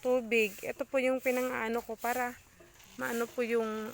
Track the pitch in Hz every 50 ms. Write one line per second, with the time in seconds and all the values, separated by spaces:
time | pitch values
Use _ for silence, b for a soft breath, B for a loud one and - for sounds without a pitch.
0 | - 254 247 254 233 220 233 226 220 202 190 - - - - - 277 - - 269
1 | 254 254 262 254 - 262 247 254 254 254 247 240 226 220 226 240 233 - 220 -
2 | - 233 247 254 247 247 247 - - - - - - - - - - - - -
3 | 254 254 240 233 233 226 - - 240 220 233 233 226 220 214 220 214 220